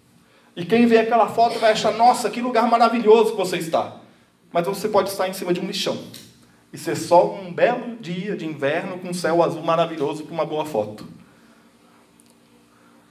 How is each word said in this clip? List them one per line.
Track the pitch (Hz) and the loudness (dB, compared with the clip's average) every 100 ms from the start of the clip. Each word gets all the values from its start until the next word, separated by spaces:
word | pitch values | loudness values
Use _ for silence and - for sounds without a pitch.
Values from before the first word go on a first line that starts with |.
| _ _ _ _ _ - | _ _ _ _ _ -12
E | |
quem | 170 226 240 | 0 4 6
vê | 226 | 6
aquela | 220 233 208 | 4 2 2
foto | - 233 226 | 2 0 2
vai | 220 | 2
achar, | 220 220 | 2 0
"Nossa, | 208 240 240 208 | 4 4 4 0
que | 240 | -4
lugar | 247 226 233 | -2 0 2
maravilhoso | 233 226 233 214 226 214 | 4 2 2 6 6 6
que | - | 0
você | 180 175 | -4 -4
está." | 165 131 - - - _ _ _ _ | -2 -2 -4 -8 -20 _ _ _ _
Mas | 170 175 | -4 -4
você | 190 214 | -4 0
pode | 208 180 | 0 0
estar | - 190 | -2 -6
em | |
cima | 190 180 | -6 -4
de | 175 | -4
um | 185 | -4
lixão. | 214 156 - - - - _ _ _ _ | -6 -6 -6 -10 -20 -20 _ _ _ _
E | 147 | -12
ser | - 147 | -6 -6
só | - 170 208 | 2 4 4
um | - 185 | -2 -10
belo | 151 190 247 240 226 | 0 0 0 -6 -12
dia | 160 180 208 175 | -10 -8 -6 -8
de | |
inverno | 160 147 135 160 190 180 | -8 -4 -4 -2 -6 -10
com | 180 | -10
um | |
céu | 180 160 170 | -6 0 2
azul | 165 156 | 2 0
maravilhoso | 165 165 165 156 143 156 | -2 0 0 -4 -6 -6
pra | 151 | -8
uma | 165 | -6
boa | 151 151 | -6 -6
foto. | 147 110 107 107 - - _ _ _ _ _ _ _ _ _ _ _ _ _ _ _ _ _ _ _ | -4 -4 -6 -8 -18 -20 _ _ _ _ _ _ _ _ _ _ _ _ _ _ _ _ _ _ _